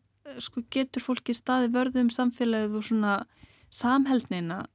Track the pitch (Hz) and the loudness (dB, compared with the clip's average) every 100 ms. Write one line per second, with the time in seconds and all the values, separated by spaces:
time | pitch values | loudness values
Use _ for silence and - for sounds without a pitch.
0 | _ _ 294 254 - 247 233 262 262 247 | _ _ -16 -12 -8 -8 -4 -4 -2 -4
1 | - 247 - 233 - 254 240 247 254 254 | -4 -4 -2 -4 0 2 2 2 0 2
2 | 240 233 247 - 233 220 214 214 214 220 | 2 2 -2 0 0 0 0 -4 0 0
3 | 208 202 - _ - _ _ - 240 269 | 2 0 -2 _ -20 _ _ -2 2 4
4 | 269 254 - 180 170 185 220 | 4 2 0 -4 -4 -6 -10